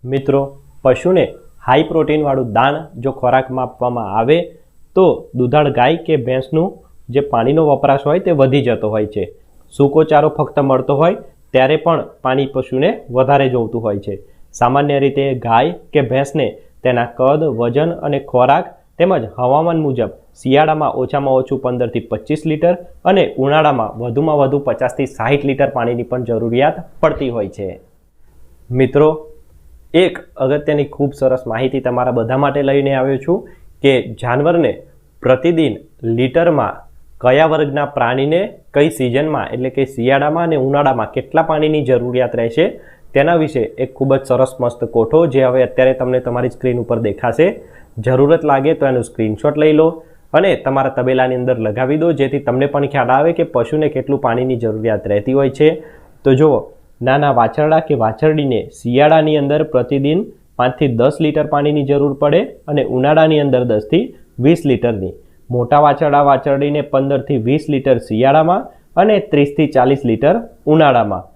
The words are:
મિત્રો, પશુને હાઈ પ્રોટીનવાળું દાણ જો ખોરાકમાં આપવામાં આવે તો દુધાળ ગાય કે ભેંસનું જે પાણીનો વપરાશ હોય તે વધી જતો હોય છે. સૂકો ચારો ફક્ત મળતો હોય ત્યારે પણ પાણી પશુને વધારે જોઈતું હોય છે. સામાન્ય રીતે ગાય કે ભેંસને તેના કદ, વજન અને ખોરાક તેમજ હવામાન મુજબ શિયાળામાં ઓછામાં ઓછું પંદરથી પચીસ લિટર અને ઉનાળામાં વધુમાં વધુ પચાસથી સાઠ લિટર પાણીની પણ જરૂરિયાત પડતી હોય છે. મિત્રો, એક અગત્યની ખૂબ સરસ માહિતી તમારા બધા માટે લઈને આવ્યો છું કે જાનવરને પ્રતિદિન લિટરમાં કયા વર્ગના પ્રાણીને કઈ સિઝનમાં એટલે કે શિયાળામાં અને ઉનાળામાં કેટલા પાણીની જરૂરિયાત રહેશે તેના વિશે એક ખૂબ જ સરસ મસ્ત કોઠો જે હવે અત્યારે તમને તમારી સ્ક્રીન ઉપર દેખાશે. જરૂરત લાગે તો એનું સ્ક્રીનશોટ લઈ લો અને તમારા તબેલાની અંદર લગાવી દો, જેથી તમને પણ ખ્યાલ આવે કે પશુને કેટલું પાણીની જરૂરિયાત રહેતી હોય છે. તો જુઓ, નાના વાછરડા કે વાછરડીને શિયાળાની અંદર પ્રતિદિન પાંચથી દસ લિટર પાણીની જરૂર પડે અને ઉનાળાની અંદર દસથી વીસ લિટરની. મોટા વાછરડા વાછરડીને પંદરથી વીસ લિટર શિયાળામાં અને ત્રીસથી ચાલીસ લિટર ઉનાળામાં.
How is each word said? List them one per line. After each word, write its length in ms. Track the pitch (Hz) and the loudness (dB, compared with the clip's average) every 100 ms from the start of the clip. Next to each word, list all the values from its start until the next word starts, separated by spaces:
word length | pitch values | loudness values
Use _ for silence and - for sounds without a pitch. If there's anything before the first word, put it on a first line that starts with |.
| 123 | -4
મિત્રો, 360 | 139 139 139 139 - - - | -4 0 0 -2 -10 -20 -4
પશુને 500 | 131 127 175 185 131 - - - - | 0 0 2 0 0 -6 -20 -14 0
હાઈ 180 | 135 | 0
પ્રોટીનવાળું 680 | 156 160 147 151 147 135 117 | 2 -2 0 0 0 -2 -2
દાણ 220 | 107 131 151 156 123 | 0 0 -2 -10 -8
જો 120 | 127 | -8
ખોરાકમાં 540 | 131 123 127 123 127 127 | -4 0 0 -2 -6 -8
આપવામાં 480 | - 123 120 104 101 | -4 -6 -4 -4 -2
આવે 200 | 117 165 170 - _ _ - - | 2 0 0 -14 _ _ -6 2
તો 340 | 185 - - 127 | 2 2 -6 -4
દુધાળ 340 | 127 151 147 | 0 2 2
ગાય 280 | 120 123 165 | 2 0 0
કે 180 | 165 151 | -2 -2
ભેંસનું 600 | 120 131 131 156 180 - _ - - | 0 -4 -2 -2 -2 -6 _ -20 -4
જે 100 | 123 | -2
પાણીનો 460 | 143 120 117 151 151 | 0 0 2 2 2
વપરાશ 380 | 139 139 135 147 | 2 2 0 0
હોય 140 | 170 | -2
તે 120 | 190 | 0
વધી 300 | 156 135 139 | 2 2 2
જતો 280 | 123 110 110 | 0 -2 -2
હોય 160 | 107 107 | -2 -4
છે. 280 | 104 90 - _ - - - | -4 -8 -10 _ -20 -20 0
સૂકો 260 | 139 147 | 2 4
ચારો 260 | 156 151 151 | 4 4 2
ફક્ત 300 | 151 143 - | 0 -4 -2
મળતો 360 | 139 131 131 143 | 0 0 0 0
હોય 200 | 165 208 - _ _ | 0 0 -10 _ _
ત્યારે 260 | 131 131 156 | 2 2 2
પણ 260 | 160 156 - - | 0 -2 -4 -8
પાણી 240 | 127 135 135 | -4 -2 -2
પશુને 540 | 135 131 131 160 240 - | -4 -4 0 0 -2 -4
વધારે 380 | 123 131 139 135 | -2 2 2 2
જોઈતું 320 | 123 113 117 | 0 -2 -4
હોય 180 | 110 98 | -4 -6
છે. 200 | 101 95 - _ - | -8 -12 -14 _ -20
સામાન્ય 460 | - 120 135 147 143 | -2 0 2 0 0
રીતે 340 | 139 139 139 | 0 0 -2
ગાય 400 | 127 117 113 143 175 - | -4 0 2 2 -4 -2
કે 80 | 151 | -2
ભેંસને 560 | 127 131 139 156 117 - - - | 0 -2 -2 -2 -4 -4 -20 -4
તેના 220 | - 120 120 | -2 0 -2
કદ, 380 | - 131 151 | 0 0 2
વજન 480 | 160 113 120 120 160 | 0 -2 -2 0 -2
અને 280 | 170 147 139 | -4 -4 -4
ખોરાક 460 | 135 123 127 147 180 - _ _ | -2 0 4 2 0 -14 _ _
તેમજ 260 | 175 170 110 - | 0 0 -4 -4
હવામાન 400 | 127 143 165 165 | 0 2 0 0
મુજબ 320 | 147 123 107 - _ _ | -2 -2 -4 -6 _ _
શિયાળામાં 500 | 127 135 156 156 143 | 0 2 2 2 -2
ઓછામાં 420 | - 127 143 139 | -2 -2 -2 0
ઓછું 260 | 131 131 131 | 0 0 -4
પંદરથી 400 | 127 123 120 113 | -4 -2 -2 -4
પચીસ 460 | - 107 - 151 165 | -6 -8 -4 -4 -2
લિટર 320 | 151 170 180 - - 175 | 0 0 -2 -6 -6 0
અને 280 | 190 160 - | 2 0 0
ઉનાળામાં 600 | 135 151 147 135 107 107 | 0 2 2 0 -4 -6
વધુમાં 380 | 120 117 156 151 | -4 -2 0 2
વધુ 220 | 135 143 | 2 0
પચાસથી 460 | 139 117 127 - 131 | -2 -2 -4 -2 -6
સાઠ 400 | - 113 143 143 | -4 -2 0 -2
લિટર 240 | 135 135 | 0 -2
પાણીની 340 | 123 117 120 | 0 -4 -4
પણ 200 | 120 127 | -4 -6
જરૂરિયાત 500 | 117 113 117 120 143 170 - - | -4 -2 -2 0 0 -2 -14 -2
પડતી 300 | 156 151 135 | -2 0 -4
હોય 200 | 117 101 | -4 -6
છે. 300 | - 95 87 _ _ _ _ - - - - - | -6 -10 -10 _ _ _ _ -20 -20 -20 -20 -6
મિત્રો, 560 | 123 131 143 156 156 - - _ - - - - | 0 2 4 2 -2 -10 -20 _ -20 -20 -20 -2
એક 260 | 160 180 - - - | 0 0 -2 -18 -6
અગત્યની 480 | 131 147 147 147 139 | -2 -2 -2 -2 -4
ખૂબ 260 | - 139 | -4 -6
સરસ 360 | 139 131 127 123 | -2 -2 -2 -4
માહિતી 320 | 113 131 135 | -4 -2 -2
તમારા 320 | 127 123 123 | -4 -2 -2
બધા 260 | 117 113 131 | -2 -2 0
માટે 240 | 143 139 | 0 0
લઈને 340 | 139 139 139 135 | 0 0 0 0
આવ્યો 220 | 131 135 | 0 -2
છું 300 | 135 185 - - - - | -2 -4 -4 -20 -20 -6
કે 340 | 139 131 - 107 | -2 0 -2 -8
જાનવરને 600 | 123 123 147 175 135 95 - _ _ _ | -4 -2 0 0 0 -4 -14 _ _ _
પ્રતિદિન 560 | - 127 165 165 147 101 - _ | 0 2 2 0 0 -2 -12 _
લિટરમાં 680 | 117 117 127 156 170 151 107 - - - - - | -4 -2 0 2 2 0 -2 -6 -18 -20 -20 -2
કયા 240 | 123 135 156 | 2 4 2
વર્ગના 400 | 156 147 139 143 | 2 -2 -2 -4
પ્રાણીને 680 | 139 120 131 139 165 208 - - | -2 -2 0 0 -2 -2 -10 -6
કઈ 160 | 143 151 | 0 0
સિઝનમાં 580 | 156 127 123 156 147 107 | 0 -2 0 -2 -4 -6
એટલે 220 | 120 127 | -6 -4
કે 160 | 127 131 | -2 -4
શિયાળામાં 580 | 135 120 139 147 160 | -2 0 2 0 -2
અને 120 | 170 151 | 0 0
ઉનાળામાં 560 | 131 143 143 120 107 | 0 0 0 0 -4
કેટલા 300 | - - 160 | -6 -4 -2
પાણીની 420 | 160 156 156 151 127 | 0 0 0 0 0
જરૂરિયાત 500 | 123 123 127 123 120 | 0 0 -2 -2 -2
રહેશે 320 | 117 117 185 - - - - | -4 0 -2 -2 -20 -20 -4
તેના 220 | 135 151 170 | 0 2 2
વિશે 240 | 156 135 | 0 -2
એક 340 | 110 - 127 | -4 -4 -8
ખૂબ 220 | - 135 135 | -4 0 0
જ 80 | |
સરસ 320 | 135 123 131 - | 0 0 0 0
મસ્ત 240 | 120 - | -6 -4
કોઠો 420 | 113 120 113 156 170 | -4 0 2 2 2
જે 180 | 131 | 2
હવે 200 | 131 127 | 2 2
અત્યારે 300 | 123 - 131 | 0 2 2
તમને 260 | 131 127 127 | 2 -2 -2
તમારી 300 | 127 120 127 | -2 -4 -4
સ્ક્રીન 300 | 127 127 120 | -4 -4 -4
ઉપર 200 | 117 117 | -2 -2
દેખાશે. 600 | 110 98 120 113 175 196 - - - - | -2 -4 -4 2 0 0 -16 -20 -18 -6
જરૂરત 480 | 110 127 143 160 151 | -2 2 4 4 2
લાગે 280 | 139 139 | 0 2
તો 120 | 160 135 | 0 0
એનું 180 | 127 | 0
સ્ક્રીનશોટ 540 | 110 - 110 107 151 147 | -4 -4 -4 0 -2 2
લઈ 160 | 156 | 2
લો 300 | 151 160 160 - - _ | 4 2 0 -16 -20 _
અને 220 | 147 190 151 | 0 2 0
તમારા 340 | 131 139 131 | -2 -2 -2
તબેલાની 460 | 127 127 127 127 127 | -2 0 2 0 0
અંદર 240 | 123 123 | -2 -2
લગાવી 380 | 110 104 127 151 | -2 -2 -2 0
દો, 140 | 170 | 0
જેથી 280 | 143 135 139 | 0 -2 -2
તમને 260 | 139 123 147 | -2 -2 -2
પણ 220 | 143 139 | -2 -2
ખ્યાલ 220 | 143 123 | -2 0
આવે 240 | 131 160 | 2 2
કે 100 | 170 | 0
પશુને 460 | 165 127 113 151 151 | -2 -2 -2 -2 -2
કેટલું 300 | 131 - 139 | -2 -4 -2
પાણીની 360 | 127 117 127 127 | -2 -2 -2 -2
જરૂરિયાત 520 | 113 110 113 107 - | -4 -2 -2 -2 -2
રહેતી 260 | 101 104 | -2 0
હોય 160 | 135 139 | 0 0
છે. 340 | - 151 160 - - - - | 2 2 2 -12 -20 -20 -4
તો 100 | 135 | 2
જુઓ, 260 | 131 156 123 - - _ _ | 4 4 2 -2 -18 _ _
નાના 300 | 120 139 147 | 0 0 2
વાછરડા 480 | 123 113 - 151 156 | 2 0 0 2 2
કે 160 | 156 143 | 0 -2
વાછરડીને 720 | 110 160 156 151 139 113 - | -2 0 0 0 0 -2 -4
શિયાળાની 680 | - 120 123 147 160 156 151 | -10 -2 2 4 4 4 0
અંદર 260 | 139 147 | 0 -2
પ્રતિદિન 600 | 156 127 120 139 139 160 233 - _ - | 0 -2 0 -2 0 -2 -4 -14 _ -2
પાંચથી 320 | 127 127 147 | -2 0 -2
દસ 300 | 117 127 151 | 2 0 2
લિટર 260 | 156 151 151 | 0 0 0
પાણીની 360 | 147 147 151 | 0 0 0
જરૂર 300 | 139 143 143 | 0 0 0
પડે 280 | 139 147 160 240 - - | 0 2 2 0 -10 -4
અને 160 | 147 | -2
ઉનાળાની 560 | 127 127 139 156 156 156 | 0 0 2 4 4 4
અંદર 240 | 143 127 | 2 0
દસથી 520 | 123 107 107 165 247 - - - | 2 0 2 0 0 -10 -20 0
વીસ 260 | 127 165 147 | 2 2 2
લિટરની. 480 | 120 120 110 92 - _ _ _ | 0 0 -4 -6 -10 _ _ _
મોટા 300 | 120 117 147 | -4 2 4
વાછરડા 440 | 147 143 156 143 | 4 2 2 2
વાછરડીને 580 | 143 135 147 139 147 147 | 4 2 2 0 0 -2
પંદરથી 560 | 143 135 135 139 - 139 | -2 -2 0 -2 -2 -2
વીસ 280 | 110 151 151 | 0 -2 0
લિટર 280 | 143 135 120 | -2 2 0
શિયાળામાં 680 | - 110 131 147 160 185 262 - _ - | 0 0 4 4 4 0 -2 -20 _ 0
અને 240 | 202 208 | 2 2
ત્રીસથી 480 | - 143 143 143 151 | 2 0 2 2 0
ચાલીસ 380 | 131 123 139 120 | 2 2 2 0
લિટર 300 | 113 143 214 233 - - | 0 2 0 -4 -10 0
ઉનાળામાં. 580 | 156 151 123 104 92 - | 4 4 4 0 -4 -10